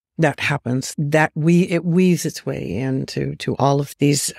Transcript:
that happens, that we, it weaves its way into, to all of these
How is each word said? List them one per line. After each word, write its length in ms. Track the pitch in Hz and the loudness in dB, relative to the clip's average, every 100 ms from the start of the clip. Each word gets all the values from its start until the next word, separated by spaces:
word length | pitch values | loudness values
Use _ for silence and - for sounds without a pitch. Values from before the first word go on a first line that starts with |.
| _ - | _ 0
that 200 | 156 - | 0 2
happens, 560 | - 143 - 127 - - | -2 -2 -2 -4 -4 -4
that 340 | 143 156 156 | 0 2 2
we, 280 | - 156 175 | 0 4 4
it 220 | 185 170 | 4 0
weaves 400 | 175 170 185 170 | 0 2 4 2
its 220 | 156 - - | -2 -8 -8
way 300 | 135 135 87 | -6 -6 -4
into, 580 | 131 135 135 - - 76 | -2 -4 -4 -4 -4 -4
to 200 | - 117 | -6 0
all 240 | 135 139 | 2 2
of 160 | 143 - | -2 0
these 340 | 147 143 - | 2 2 -2